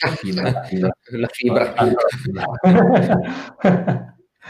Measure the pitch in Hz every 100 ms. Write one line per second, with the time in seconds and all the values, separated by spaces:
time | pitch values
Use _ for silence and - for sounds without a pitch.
0 | 156 - 98 92 - 127 - 185 185 -
1 | _ 120 117 - 123 123 117 - 117 123
2 | - - - - - - 185 196 185 247
3 | - - - - - - 196 180 - 123
4 | - - _ _ -